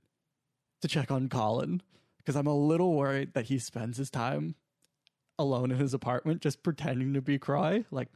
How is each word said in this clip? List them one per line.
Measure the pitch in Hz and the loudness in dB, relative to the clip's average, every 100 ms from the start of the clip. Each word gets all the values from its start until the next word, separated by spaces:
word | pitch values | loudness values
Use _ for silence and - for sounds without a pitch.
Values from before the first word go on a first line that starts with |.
| _ _ _ _ _ _ _ _ | _ _ _ _ _ _ _ _
to | 156 | -4
check | 156 131 | -2 0
on | 135 131 | 0 0
Colin, | 131 107 117 151 175 - _ _ _ - | 0 2 0 0 -4 -6 _ _ _ -4
'cause | 143 | 0
I'm | 143 | 2
a | 143 | 2
little | 147 165 180 156 | 4 4 4 2
worried | 139 139 139 | 2 0 -2
that | 135 110 | -4 -2
he | 135 | -2
spends | - 117 113 120 | -2 -6 -6 -4
his | 139 | -4
time | 135 117 147 156 156 _ _ _ _ _ _ _ - | -2 -2 -2 -4 -8 _ _ _ _ _ _ _ -2
alone | 139 123 127 | 0 2 2
in | 127 | 2
his | 143 | 0
apartment | 131 127 123 156 165 | 0 0 0 0 0
just | 151 - | -2 -2
pretending | 180 147 151 127 131 | -2 -2 -2 0 0
to | 139 | 0
be | 131 139 | 0 0
Croy. | - 143 156 202 226 | 0 2 2 0 -2
Like, | 135 127 | -6 -6